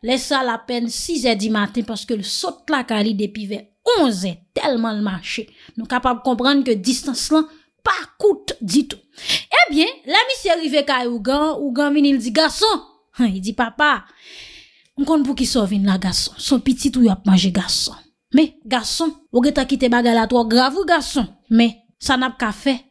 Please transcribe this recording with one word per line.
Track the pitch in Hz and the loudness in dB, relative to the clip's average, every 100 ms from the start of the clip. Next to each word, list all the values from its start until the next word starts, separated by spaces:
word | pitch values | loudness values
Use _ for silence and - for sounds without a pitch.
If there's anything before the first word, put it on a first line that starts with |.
| 220 | -2
lè | 254 | -2
sa, | 254 277 254 | 0 -2 -2
l | |
apèn | 226 - 247 233 | -4 -4 -4 -4
sizè | - - 330 240 220 | -6 -4 -2 0 0
dimaten | 214 214 202 220 214 | 0 0 0 -2 -6
paske | 220 - 226 | -8 -6 -6
l | 190 | -4
sòt | - 370 - - | -6 -6 -8 -4
lakay | 294 247 214 208 | -4 -2 -2 0
li | 208 | 0
depi | 208 208 202 | -4 -6 -10
vè | 208 - _ - 466 | -10 -12 _ 0 2
onzè. | 285 202 190 165 _ | 2 2 -4 -8 _
Tèlman | - 311 247 226 208 | -4 -2 0 -2 -2
l | 208 | -4
mache, | 185 - - 214 _ - | -4 -8 -10 -10 _ -16
nou | - 226 | -12 -4
kapab | 247 254 247 269 | -2 0 -2 -2
konprann | 240 247 277 262 | 0 2 2 2
ke | 220 | 0
distans | 185 254 - 247 - | 0 -4 -4 -6 0
lan | 311 311 - _ _ | 0 0 -8 _ _
pa | 440 - 302 _ | -4 -4 -6 _
kout | 415 330 - - | 2 2 -4 -8
ditou. | 208 208 - - _ - - - - - | 0 0 0 -8 _ -18 -6 -6 -2 0
Ebyen, | 698 294 359 | 2 2 0
eh, | 523 - | -2 -2
lè | 370 508 | 0 0
misye | 523 392 339 | -2 -2 0
rive | 320 294 285 | 0 -2 0
kay | 262 247 | -2 -2
ougan | 240 208 277 311 | -4 -2 0 0
an, | 302 | -2
ougan | 285 240 294 | -4 0 2
vini | 294 285 | 4 4
l | 277 | 2
di: | 226 | 0
gason | 233 311 - 440 381 - _ _ - | 0 0 0 0 -2 -6 _ _ -2
han. | 240 | 0
Li | 190 | 0
di: | 190 226 | -6 -4
papa | 233 - 294 247 - _ - - - - - _ _ - | -6 0 0 0 -4 _ -20 -20 -20 -20 -20 _ _ -6
m, | 277 | 0
konn | 320 269 | 2 2
poukisa | 277 254 254 202 | -2 -2 0 0
w | |
vin | 202 196 | 0 2
la, | 190 | 0
gason? | 185 175 - - | 0 -2 -4 -8
S | - | 0
on | 262 | 0
pitit | - 254 285 254 | 2 0 0 4
ou, | 233 | 4
y | |
ap | 190 - | 4 4
manje | 190 190 | 4 4
gason. | 180 - - - - _ _ _ | 0 -2 -4 -4 -8 _ _ _
Men, | 269 320 - 220 | 2 2 -2 -4
gason | 240 220 - 330 302 _ | -4 -2 -4 -4 -6 _
ou, | 240 254 | 0 2
gentan | 294 262 | 0 0
kite | 269 247 | 0 2
bagay | 240 240 233 | 4 4 2
la | 226 | 2
twò | 247 226 | 2 4
grav. | 233 254 302 | 2 2 0
Wi, | 349 | 0
gason, | 339 269 285 - - _ | 0 0 -2 -4 -8 _
men | 226 233 226 _ _ | 4 4 0 _ _
sa | - 262 | -2 -2
n | 254 | -2
ap | 254 | -4
ka | 226 202 | -6 -2
fè? | 269 254 _ | -2 -2 _